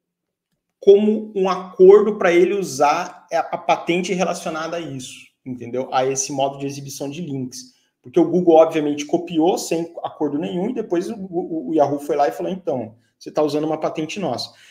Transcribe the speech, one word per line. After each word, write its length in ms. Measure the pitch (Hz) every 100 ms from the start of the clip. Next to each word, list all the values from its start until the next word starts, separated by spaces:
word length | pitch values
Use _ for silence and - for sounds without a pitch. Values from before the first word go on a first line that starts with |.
| _ _ _ _ _ _ _ _
como 520 | 202 202 214 220 214 196
um 140 | 190
acordo 680 | 185 - - 185 208 214 -
pra 140 | 190
ele 200 | 175 180
usar 760 | 202 170 131 147 165 185 - -
a, 80 | 165
a 180 | - 165
patente 560 | - 165 - 170 180
relacionada 640 | 180 175 180 180 160 160 170
a 20 |
isso, 480 | 156 135 123 - - _ 135
entendeu? 400 | 123 120 123 127
A 140 | 135 131
esse 260 | 131 -
modo 260 | 139 135 139
de 80 | 139
exibição 440 | 139 139 - 143
de 120 | 147
links. 520 | 165 135 123 - - _ _ _
Porque 180 | 123 175
o 100 | 160
Google, 260 | 180 175 160
obviamente, 500 | 160 160 147 147 -
copiou 520 | 170 - 160 165 220
sem 360 | - 165 165 -
acordo 340 | 165 - 151 143
nenhum 320 | 190 180 208
e 40 |
depois 360 | 226 - 170 202
o, 60 | 226
o, 540 | 190 170 - 160 127
o 40 |
Yahoo 260 | 156 143 143
foi 160 | - 147
lá 120 | 147
e 40 |
falou, 200 | - 175
"Então, 440 | 185 - 131 110 - _ _
você 140 | -
tá 100 | -
usando 240 | 151 147 156
uma 140 | 156
patente 400 | 160 165 156 208
nossa." 340 | 160 113 - - -